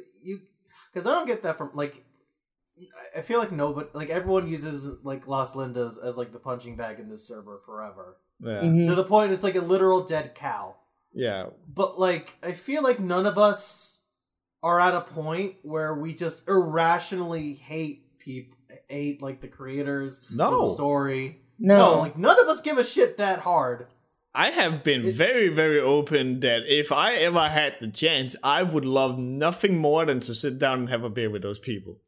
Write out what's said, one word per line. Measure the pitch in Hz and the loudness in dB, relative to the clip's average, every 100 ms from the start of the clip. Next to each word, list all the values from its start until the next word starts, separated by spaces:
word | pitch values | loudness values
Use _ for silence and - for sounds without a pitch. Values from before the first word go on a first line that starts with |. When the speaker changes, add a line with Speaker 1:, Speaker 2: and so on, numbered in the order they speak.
| - _ | -20 _
Speaker 1:
you, | 180 196 _ _ _ _ - | -14 -14 _ _ _ _ -14
'cause | 180 190 | -6 -2
I | |
don't | 339 285 | -2 -2
get | 226 | -4
that | 170 160 | -4 -6
from, | 143 | -8
like, | 143 143 - _ _ _ _ _ _ _ _ 180 - - | -6 -6 -8 _ _ _ _ _ _ _ _ -20 -20 -14
I, | 160 | -10
I | |
feel | 160 233 | -2 -2
like | 208 | -2
nobody, | 165 147 147 151 | -2 -4 -4 -10
like, | 147 151 | -10 -6
everyone | 170 185 190 170 | -4 0 0 0
uses, | 160 151 143 139 139 | -6 -8 -10 -10 -12
like, | 139 135 131 | -10 -10 -6
Las | 135 127 | -4 -4
Lindas | 135 131 123 117 110 | -6 -6 -4 -6 -6
as, | 123 123 | -10 -8
like, | 117 | -10
the | 120 | -10
punching | 131 123 120 117 | -10 -10 -10 -12
bag | 117 107 | -10 -12
in | 107 | -16
this | 107 - | -14 -14
server | 110 101 101 - | -16 -18 -20 -16
forever. | 107 107 95 90 - _ - | -14 -14 -14 -20 -20 _ -14
Speaker 2:
Yeah. | 113 107 | -8 -2
Speaker 3:
Mm-hmm. | 170 165 170 | 2 4 4
Speaker 1:
To | |
the | 180 | 2
point | 185 214 208 | 4 4 4
it's | 190 | 2
like | 196 185 | 0 0
a | |
literal | 170 190 190 185 | 2 4 4 4
dead | 180 156 135 | 0 -4 -6
cow. | - 139 107 95 - _ _ _ | -10 -8 -8 -10 -16 _ _ _
Speaker 2:
Yeah. | - 120 98 92 - - | -6 -4 -4 -8 -14 -12
Speaker 1:
But, | 139 190 - | -4 -2 0
like, | 185 170 - - | 0 0 -6 -12
I | 170 | -10
feel | 175 - 294 | -8 -4 0
like | 262 240 | 2 0
none | 180 180 196 | 0 0 2
of | 190 | 4
us | 208 202 - - - - _ _ _ _ _ _ | 4 2 -4 -6 -10 -14 _ _ _ _ _ _
are | 165 175 | 0 4
at | 180 | 4
a | 175 | 2
point | - 165 156 170 196 - | -4 -8 -6 -4 -6 -8
where | 147 156 156 | -8 -4 -4
we | 151 160 | -4 -8
just | 160 165 - - | -6 -6 -6 0
irrationally | 196 170 160 165 170 - 185 170 165 147 | 2 2 4 4 2 0 -6 -4 -6 -6
hate | 139 - 156 156 - _ _ | -10 -10 -6 -6 -8 _ _
peop-, | - 127 - _ _ 113 - | -14 -12 -14 _ _ -20 -12
hate, | 143 147 143 | -8 -6 -6
like, | 139 131 | -10 -12
the | 127 | -16
creators | - 131 139 139 139 135 - - | -16 -8 -6 -4 -4 -6 -10 -8
Speaker 2:
No. | 113 185 - | -2 2 2
Speaker 1:
of | 131 | 0
the | |
story. | 92 143 143 139 131 131 - _ - | 0 0 0 0 -2 -6 -10 _ 0
Speaker 3:
No. | 196 202 - | 6 8 8
Speaker 1:
No, | 165 | 6
like, | 160 151 | 2 2
none | 220 440 | 6 8
of | 392 | 6
us | 311 | 4
give | 302 277 | 0 0
a | |
shit | - - 240 - | 0 4 2 2
that | 202 175 | -2 -2
hard. | 180 170 127 120 123 _ _ _ _ | 0 0 0 -4 -10 _ _ _ _
Speaker 2:
I | - 311 | 0 0
have | 339 175 156 | 2 0 0
been | 147 135 | 0 2
Speaker 1:
It | 117 | 2
Speaker 2:
very, | 117 185 247 190 | 2 2 4 2
very | 147 156 147 | 4 4 4
open | 131 147 143 151 131 127 | 4 2 2 0 0 0
that | 127 117 113 | 2 2 2
if | 156 147 | 2 2
I | 143 196 240 | 2 2 2
ever | 170 175 156 | 2 2 2
had | 151 147 - | 2 0 -4
the | 113 | -10
chance, | - 156 147 127 - | 0 0 0 -2 -2
I | 135 151 | 0 2
would | 180 156 131 | 2 0 2
love | 135 131 127 | 2 2 -2
nothing | 127 135 156 180 202 175 | -6 -2 -2 0 2 2
more | 151 156 160 | 4 4 2
than | 131 | 0
to | 117 | -2
sit | 113 147 131 | -4 -4 0
down | 139 127 | 0 0
and | 123 | -2
have | 120 | -4
a | 120 | -4
beer | 110 110 | -4 -4
with | 104 | -4
those | 101 101 | -6 -8
people. | - 104 95 - | -8 -10 -10 -20